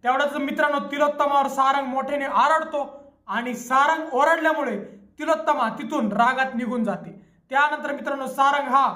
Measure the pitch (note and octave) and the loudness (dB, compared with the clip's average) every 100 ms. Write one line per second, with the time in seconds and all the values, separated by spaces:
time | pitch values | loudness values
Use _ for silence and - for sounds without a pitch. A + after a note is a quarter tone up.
0 | A#3+ C4+ C#4+ D4 C#4+ D4+ D4 C#4+ - C#4+ | 0 0 0 -2 -4 0 0 0 -4 0
1 | D4 D4 C#4+ C#4+ B3 C4+ C4+ C4 C4+ C4 | 0 2 2 2 2 2 2 2 0 -4
2 | C4+ C#4+ C#4 G3+ C4+ D#4 D#4 D4 C4 - | -2 -4 0 2 4 2 0 -6 -6 -10
3 | - _ - G#3 B3 A3 - C4 D4 D#4+ | -20 _ -8 -6 -4 -8 0 2 4 2
4 | D#4+ C4 D4+ E4 D#4 D#4 C4 G3+ - - | -2 2 4 4 2 0 -2 -4 -10 -20
5 | - - D4+ D#4+ D#4+ C#4+ A3+ - A#3+ D4+ | -20 -8 -2 0 2 0 0 -4 -6 -2
6 | G#3+ G3+ A#3+ C4 C4 A#3+ A#3+ B3 G3+ F3 | -2 2 2 2 -2 -2 -4 -2 -2 -4
7 | - - _ _ _ C4+ D4 D4+ D4 C4 | -10 -18 _ _ _ 0 2 0 -6 -6
8 | B3 C#4 C4 - C#4 C#4+ C4+ C4+ C4 | -6 -6 -6 2 2 2 2 2 2